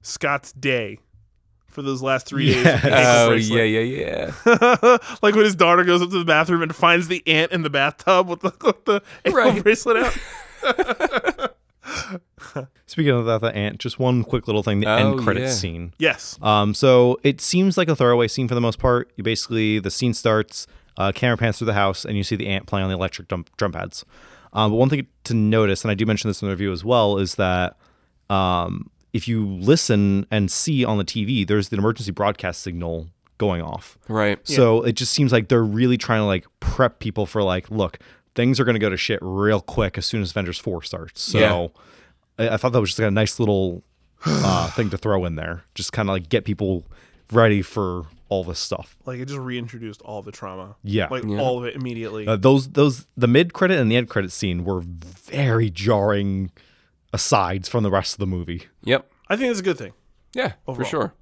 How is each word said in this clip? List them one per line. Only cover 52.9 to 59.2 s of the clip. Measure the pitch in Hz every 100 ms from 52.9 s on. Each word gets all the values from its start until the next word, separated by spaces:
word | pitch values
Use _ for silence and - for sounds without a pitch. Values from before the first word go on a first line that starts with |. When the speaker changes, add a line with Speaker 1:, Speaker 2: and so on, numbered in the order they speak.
| 120 - -
Speaker 2:
the | 120
mid-credit | 127 175 - 185 180
and | 113
the | 117
end-credit | 117 110 95
scene | - 101 87 87
were | 92
very | 87 85 85 87 - 139 139 113 110
jarring | 82 98 107 101 101 101 95 95 _ _ _ _ _ _
asides | 107 - 113 90 95 92
from | 120
the | 104
rest | 95 - -
of |
the | 95
movie. | 90 85 87 - _
Speaker 3:
Yep. | - 131 - _